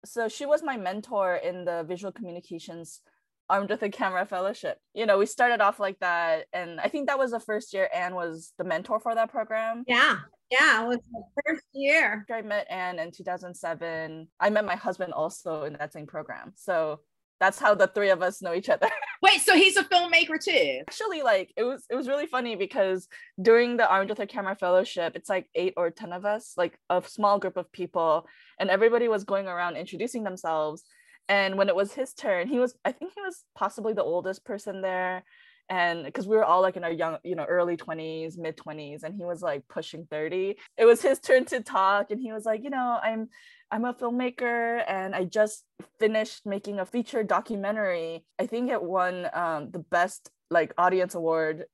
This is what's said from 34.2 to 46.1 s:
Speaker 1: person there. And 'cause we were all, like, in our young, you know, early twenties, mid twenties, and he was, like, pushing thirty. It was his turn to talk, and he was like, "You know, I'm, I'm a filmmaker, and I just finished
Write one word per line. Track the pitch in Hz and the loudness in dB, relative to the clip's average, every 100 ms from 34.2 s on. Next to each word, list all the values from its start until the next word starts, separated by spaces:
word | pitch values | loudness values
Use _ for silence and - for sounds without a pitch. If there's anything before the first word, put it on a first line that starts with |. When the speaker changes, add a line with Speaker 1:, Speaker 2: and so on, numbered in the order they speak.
| 185 190 | -4 -8
Speaker 1:
person | - 208 208 190 | -8 -10 -8 -6
there. | 190 185 185 185 _ _ _ _ _ | -4 -2 -4 -6 _ _ _ _ _
And | 185 175 170 147 | 0 0 0 -6
'cause | 196 196 | -8 0
we | 220 | 2
were | |
all, | 196 175 | 4 4
like, | 185 185 | 4 0
in | |
our | 170 | -6
young, | 165 165 160 | -2 -4 -4
you | 170 | -6
know, | 170 | -6
early | 147 180 175 170 | 0 0 2 -2
twenties, | - 160 160 160 160 170 | -6 -10 -8 -8 -10 -8
mid | 160 160 | -10 -10
twenties, | - 156 147 147 | -14 -12 -12 -12
and | 156 | -12
he | 202 | -10
was, | 175 170 | -8 -4
like, | 170 143 - | -4 -6 -8
pushing | - 160 160 165 | -10 -10 -14 -10
thirty. | 151 156 180 190 202 - - | -6 -4 -2 -4 -6 -10 6
It | |
was | 233 233 | 8 8
his | 285 269 | 4 0
turn | - 262 254 | 4 4 4
to | 254 | -4
talk, | 220 262 190 202 247 | -2 2 4 4 0
and | 220 | -6
he | 254 | -6
was | 220 | -6
like, | 214 214 | -2 -4
"You | 269 | -4
know, | 269 247 240 | -4 -2 0
I'm, | 220 226 220 _ - _ _ | 0 -4 -8 _ -20 _ _
I'm | 214 | -4
a | 240 | -2
filmmaker, | 240 240 240 254 247 247 240 233 233 - | -2 -4 -2 -2 -2 -2 0 0 -2 -2
and | 190 190 | -4 -4
I | - | -4
just | 180 214 214 - _ _ - _ | -2 2 2 0 _ _ -20 _
finished | 214 | 2